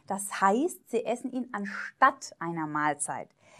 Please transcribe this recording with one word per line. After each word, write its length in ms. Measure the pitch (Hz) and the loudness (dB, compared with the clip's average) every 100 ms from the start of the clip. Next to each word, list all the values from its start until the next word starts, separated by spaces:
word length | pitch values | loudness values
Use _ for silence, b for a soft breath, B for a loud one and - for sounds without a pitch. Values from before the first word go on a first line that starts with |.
| b | b
Das 360 | 196 - - | -6 -6 2
heißt, 480 | 196 220 339 - _ | 4 4 2 -4 _
Sie 160 | 226 - | -4 -2
essen 260 | 240 254 | -4 -4
ihn 160 | 254 247 | -6 -6
anstatt 840 | 208 202 202 - - 269 269 - - | -6 -6 -8 -6 6 6 6 -8 -10
einer 280 | 170 170 156 | -6 -4 -4
Mahlzeit. 640 | 151 151 147 - 131 - _ B B | 0 0 0 -4 -8 -10 _ B B